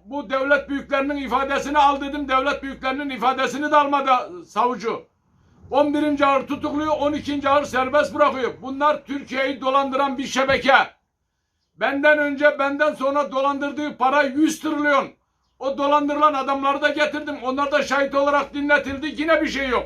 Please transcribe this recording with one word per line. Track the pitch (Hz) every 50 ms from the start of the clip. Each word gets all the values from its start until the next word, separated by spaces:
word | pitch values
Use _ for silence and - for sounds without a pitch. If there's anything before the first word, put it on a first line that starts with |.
| _
bu | 202 269 285 277 285
devlet | 269 269 269 277 285 277 277 285
büyüklerinin | 277 277 - - 277 277 277 285 294 285
ifadesini | 269 220 233 269 277 277 277 269 - 277 285 302
al | 285 285 285 277
dedim. | 285 277 277 294 285 262
Devlet | 262 262 262 285 247 - -
büyüklerinin | 277 254 - - 262 262 285 294 277
ifadesini | 262 214 226 262 254 254 262 - - 262 302 302
de | 302
almadı | 294 285 277 285 277 269 277 254 247 - - 175 175 160
savcı. | - - 208 233 247 247 196 202 226 180 131 - _ _ _ _ _ _ _ _ _ _ _ - -
On | 220 262 294 294 285
birinci | 294 302 302 294 285 285
ağır | 277 277 269 - -
tutukluyor, | 285 - 294 294 285 294 311 311 302 -
on | 285 294 302
ikinci | 277 - - 285 285 269 277
ağır | 277 294 285
serbest | - 220 254 262 254 269 294 277 - 196
bırakıyor. | 294 294 277 254 262 247 208 - -
Bunlar | 196 262 269 269 294 302 294 285 -
Türkiye'yi | - 269 285 - - 254 262 269 277 285 220
dolandıran | 262 262 262 277 277 269 262 262 285 277 262 269
bir | 262 -
şebeke. | - 254 262 269 269 - - 254 269 226 185 - - _ _ _ _ _ _ _ _ _ _ _ _ _ _ _ _
Benden | - 208 254 277 277 285 302 302 302
önce, | 294 285 277 262 294 294 285 285
benden | 277 277 285 285 302 302 294
sonra | - 262 269 277 294 285 -
dolandırdığı | 269 269 269 285 277 269 285 285 - 294 302 294 - -
para | 247 262 277 294 294
yüz | 262 247 285 320 302 - -
trilyon. | - 311 311 285 294 294 285 269 - - - _ _ _ _ _ _ _ _ -
O | - 269 269 -
dolandırılan | 277 285 294 294 294 285 294 294 302 302 285
adamları | 269 262 277 277 277 277 277 285 294
da | 294 294
getirdim. | 277 294 294 294 302 302 302 294 285 - 226
Onlar | 254 262 277 285 277
da | 294 277 -
şahit | - 262 277 277 269 277
olarak | 277 277 285 285 285 277 - -
dinletildi. | 285 285 294 294 285 - 269 277 269 294 302 240 240
Yine | 302 330 320 302
bir | 311 254
şey | 190 269 269 262
yok. | 233 208 -